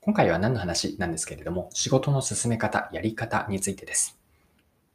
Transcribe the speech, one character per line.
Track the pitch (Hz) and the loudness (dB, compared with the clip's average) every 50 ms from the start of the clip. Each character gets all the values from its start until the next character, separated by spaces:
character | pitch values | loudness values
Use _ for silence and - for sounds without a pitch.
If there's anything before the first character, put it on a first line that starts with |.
今 | - - 214 | 2 2 4
回 | 208 147 98 | 4 6 6
は | 82 82 | 4 4
何 | 95 113 131 | 4 2 2
の | 113 | 2
話 | 95 87 85 - - - - - | 0 -2 -2 -2 -2 -2 -2 -2
な | 104 | -2
ん | 90 | -2
で | 82 80 | -2 -2
す | - - | -4 -6
け | - | -8
れ | - - | -10 -6
ど | - | -4
も、 | - 90 85 - | -4 -4 -4 -6
仕 | - - - - | -4 -4 0 4
事 | 135 131 131 - | 4 4 4 4
の | 143 135 | 2 2
進 | 131 - - - - 120 | 2 0 -2 0 0 0
め | 117 113 | 0 2
方、 | - - - 104 - - | 0 0 0 0 -2 -2
や | - 160 | -8 -4
り | - 110 110 | -2 -2 -2
方 | - - - - 214 - - | -2 -6 -2 -2 -2 -2 0
に | 202 190 | -4 -2
つ | 190 - | -2 -4
い | 190 | -6
て | - - | -6 -8
で | - - | -6 -2
す。 | - - - - _ _ _ _ _ _ _ _ _ _ _ _ _ _ _ _ | -2 -2 -2 -6 _ _ _ _ _ _ _ _ _ _ _ _ _ _ _ _